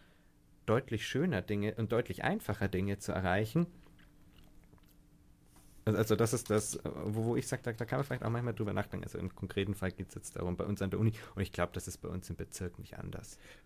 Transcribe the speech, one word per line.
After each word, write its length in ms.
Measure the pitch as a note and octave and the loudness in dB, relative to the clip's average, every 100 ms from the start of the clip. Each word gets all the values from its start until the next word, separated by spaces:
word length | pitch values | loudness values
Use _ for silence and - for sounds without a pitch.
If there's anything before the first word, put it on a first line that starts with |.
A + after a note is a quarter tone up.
| - - - - - - | -20 -20 -20 -20 -20 -6
deutlich 420 | - A2+ - G#2+ - | 2 2 2 -4 0
schöner, 360 | B2+ F3+ A2+ | 2 2 2
Dinge 320 | - G#2 G#2 | 0 0 0
und 180 | - A2 | 0 2
deutlich 320 | A#2 B2 - | 2 2 0
einfacher, 440 | - G#3 - G2+ G2 | 0 0 -2 0 0
Dinge 280 | F#2 G2 G2 | 2 0 -2
zu 140 | - | -2
erreichen. 540 | E2 F#2 F#2 A2 E3 E3+ - - - - - - - - - - - - - - - - - - - - - | 0 2 4 4 2 2 -2 -20 -20 -20 -20 -20 -20 -20 -20 -20 -20 -20 -20 -20 -20 -20 -20 -20 -20 -20 -4
Also, 140 | - G2+ | 2 4
also 180 | A2 G#2+ | 6 6
das 160 | A2+ | 4
ist 160 | A#2 - | 2 4
das, 300 | G#2+ - - - - | 2 2 -2 -6 -4
wo, 200 | F2 G#2+ | -2 0
wo 120 | A2+ A#2+ | 2 2
ich 120 | C3+ | 0
sag, 160 | B2 | -2
da, 80 | - | -4
da 120 | A2+ | -4
kann 140 | A#2 C3 | -2 -2
man 60 | C#3 | 0
vielleicht 160 | B2+ | -2
auch 60 | G#2+ | 0
manchmal 240 | A#2+ A#2+ | 0 0
drüber 180 | A2+ G#2 | 0 0
nachdenken. 320 | G2 G#2 F#2 | 0 -2 -4
Also 140 | F2 - | -6 -6
im 160 | F#2 | -6
konkreten 400 | - F#2+ - G2 | -6 -4 0 0
Fall 160 | G2 F#2+ | 0 -2
geht's 240 | - F2+ | -4 -8
jetzt 220 | - - - | -10 -10 -4
darum, 200 | F2+ F2 | -2 0
bei 80 | |
uns 160 | - G2+ | 0 0
an 100 | G2 | 0
der 100 | F#2+ | 4
Uni, 120 | A2 A2 - | 2 2 -4
und 80 | - | -4
ich 80 | G2 | -2
glaub, 220 | - F2 | 0 -2
das 160 | - - | -2 -8
ist 100 | - | -8
bei 100 | E2+ | -6
uns 220 | F2+ - | -6 -6
im 60 | - | -8
Bezirk 420 | - - F2+ F2+ | -8 -6 -8 -8
nicht 200 | F#2+ - | -14 -10
anders. 380 | F#2 - - - - - | -10 -10 -12 -16 -20 -16